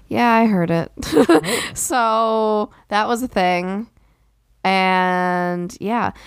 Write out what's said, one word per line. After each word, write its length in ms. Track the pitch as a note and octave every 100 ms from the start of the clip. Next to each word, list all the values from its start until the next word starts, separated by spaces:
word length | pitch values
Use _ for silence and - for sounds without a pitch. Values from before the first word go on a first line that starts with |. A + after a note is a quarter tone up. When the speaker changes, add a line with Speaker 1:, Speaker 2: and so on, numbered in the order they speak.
| -
Speaker 1:
Yeah, 240 | A3+ A#3+
I 120 | A3+ A3+
heard 260 | F#3+ E3
it. 200 | E3 - -
<laughs> 160 | -
Speaker 2:
Oh. 480 | D#4 B3+ E4 E3 - -
Speaker 1:
So, 960 | - - C4+ A3+ A3 A3+ A3 G#3+ G#3+ G#3 - -
that 200 | G#3 G#3+
was 140 | A#3
a 40 | B3+
thing. 600 | G3 F3+ F3+ F#3 G3 A#3 _ _ _ _ _ _ _
And, 1120 | F#3 F#3+ F#3 F#3 F#3 F3+ F3+ F3+ F3+ F3 F3 -
yeah. 300 | G3 A#3 G3 -